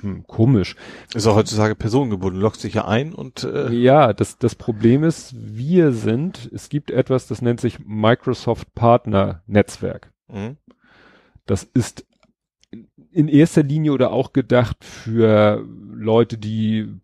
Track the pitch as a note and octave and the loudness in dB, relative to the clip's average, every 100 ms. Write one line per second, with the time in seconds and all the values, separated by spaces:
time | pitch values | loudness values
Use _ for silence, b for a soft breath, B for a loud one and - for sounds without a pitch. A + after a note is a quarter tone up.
0 | G2+ F2+ - - A#2 A#2 F2 - B B | -12 -12 -12 0 2 2 0 -8 B B
1 | B A#2 A2 G#2 G2+ G#2+ G#2+ G#2+ A2+ B2 | B -2 2 2 2 0 -2 -2 -2 0
2 | C3+ G2 F#2+ F#2 A2 - G#2+ G#2 - A2 | -2 -4 -4 -2 -4 -4 -6 -6 -2 -2
3 | D3+ - C3 - - C#3+ C3 A#2+ B2 D3 | -2 -10 -16 -10 -8 -6 -4 2 4 6
4 | C3 G2 G#2+ - A#2+ - - G#2+ A2+ C3+ | 4 2 -4 -2 -4 -4 -8 0 2 4
5 | D#3+ - - A#2+ G#2+ G#2+ C3+ F3+ D#3 A#2 | 2 -4 -10 -18 -14 -10 0 4 4 2
6 | G#2+ A#2 F3+ - B2+ G#2+ - C#3+ - B2 | -2 -2 -4 -8 -14 -16 -8 -8 -4 -2
7 | C3 C3 - A2 A#2+ A#2+ A#2+ - - G#2+ | 0 -2 -4 -6 -4 -2 -4 -6 -12 0
8 | G#2+ B2 - A#2+ - A2+ - - A#2 A#2+ | 2 2 0 -6 -4 -6 -6 -2 4 4
9 | A#2 G2+ G2 F#2 - G#2 - - F#2+ F2+ | 2 -2 -2 -4 -2 0 0 -2 -10 -10
10 | _ _ _ G2+ G#2+ D3 _ b b b | _ _ _ -12 -12 -14 _ b b b
11 | b b b b - G2 - B2+ - - | b b b b -6 -6 -4 -4 -4 -8
12 | - _ _ _ _ _ _ A3 - _ | -20 _ _ _ _ _ _ -20 -20 _
13 | _ F3+ D3+ C#3+ E3 - C#3 D#3 D3+ C3+ | _ -2 2 4 4 4 0 0 0 0
14 | B2 A#2 - C#3 A#2+ A#2+ A#2+ - - - | 0 0 -2 -2 2 2 2 -4 -14 -16
15 | A2+ A2+ A2 G#2+ G#2+ G#2+ A2+ A2+ G2+ A#2 | -6 2 4 6 4 2 -6 -18 -18 -10
16 | A2 A2+ A#2 A2+ G#2+ A2 A2 A2 G#2+ G2 | 0 2 2 -2 -6 -4 -2 -2 -4 -12